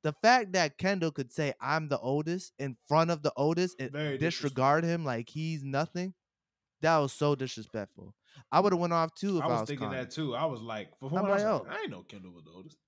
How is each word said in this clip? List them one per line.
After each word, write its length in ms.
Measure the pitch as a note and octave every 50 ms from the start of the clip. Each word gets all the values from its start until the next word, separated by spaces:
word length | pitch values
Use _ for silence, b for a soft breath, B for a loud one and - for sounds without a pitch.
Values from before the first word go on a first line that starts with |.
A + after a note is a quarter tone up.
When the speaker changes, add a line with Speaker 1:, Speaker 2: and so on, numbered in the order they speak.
| -
Speaker 1:
The 100 | D3+ D3
fact 380 | _ - A3 B3 B3+ A3+ F#3+ F3+
that 240 | F#3 E3+ D3 -
Kendall 340 | - F3 F#3+ G3+ F#3+ E3 D#3+
could 200 | C#3 - C3 A#2
say, 220 | - - D3+ C#3+ - _
"I'm 260 | - C3 D3 D#3+ D#3
the 120 | D3 C#3 A#2
oldest," 540 | G#2 B2+ C#3 D3 D#3 D#3+ E3+ F#3 - - _ -
in 180 | C#3+ C#3 B2 _ _
front 220 | - D3 D#3+ E3 E3
of 100 | E3+ D3+ D3
the 100 | D3+ -
oldest 400 | - C#3 D3+ E3+ E3+ F3+ F3+ F3 -
and 120 | C3+ C3
Speaker 2:
Very 260 | C#3 D3 D3+ D3 C#3
Speaker 1:
disregard 680 | C3 D3 E3+ E3 - - C#3+ C3+ C3 C3 C#3 C#3+ D#3+ E3+
Speaker 2:
disrespectful. 60 | E3 E3+
Speaker 1:
him 100 | E3+ D#3+
like 240 | C#3 A#2+ A#2 B2 -
he's 340 | - D3+ D#3 D#3+ D#3+ D3+ C#3
nothing, 500 | C#3 C3+ C#3 D#3+ E3+ _ F3 F3+ F#3+ F3+ _ _ _ _ _ _ _ _ _ _ _ _ _
that 160 | - D#3 E3
was 160 | D#3 C#3+ C3+ -
so 220 | - D3 D3 D3
disrespectful. 760 | C3 C3 B2+ - - G#2+ - - A2 G2+ - _ - G2 G2 - _ b b b C#3+ b _
I 80 | - D#3+
would've 180 | F#3 G#3 F#3+ E3+
went 140 | F3 E3+ E3+
off 200 | E3 E3 D#3+ _
too 220 | - G3 G3+ G3
if 60 | E3 C3+
Speaker 2:
I 40 |
Speaker 1:
I 0 |
Speaker 2:
was 140 | C3 A#2+ A2+
Speaker 1:
was 80 | A2 B2+
Speaker 2:
thinking 180 | D3 B2+ B2
Speaker 1:
Connor. 100 | G#2+ C3
Speaker 2:
that 140 | C3 B2+ B2
too. 240 | - D#3 D#3 C#3 A#2+
I 100 | B2 D#3
was 160 | D#3+ C3 A2+
like, 300 | A2 A#2 A2+ G#2+ G2 - _ _
for 100 | C3 C3+
Speaker 1:
I'm 40 | D#3
Speaker 2:
one, 120 | F#3 G#3
I 80 | G3 G3
was 100 | G3+ G#3
Speaker 1:
like, 100 | A3 G#3 C3+ -
Speaker 2:
like, 40 | -
Speaker 1:
"Oh." 60 | -
Speaker 2:
"I 40 | G#4
ain't 80 | G#4+ -
know 120 | A2 F2+ -
Kendall 280 | - - G2+ F#2 F2+ F2
was 100 | E2+ D#2
the 80 | D#2
oldest." 260 | E2 F#2 F#2+ D3+ - _ _